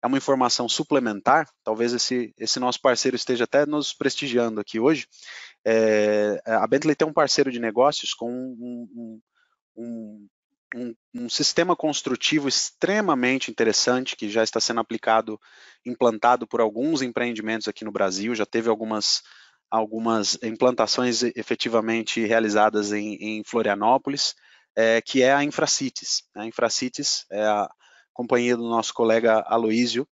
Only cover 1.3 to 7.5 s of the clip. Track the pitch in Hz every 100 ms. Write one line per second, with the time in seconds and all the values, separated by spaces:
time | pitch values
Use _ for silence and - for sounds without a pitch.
1.3 | 147 151 _ - 110 120 120 - 127 113
2.3 | _ 107 - 123 - 135 120 135 123 -
3.3 | 123 117 139 147 147 139 - 139 - 143
4.3 | 120 117 110 101 113 127 151 - _ -
5.3 | - - _ 107 113 110 107 104 104 104
6.3 | 101 - 110 110 135 156 147 156 156 147
7.3 | - 139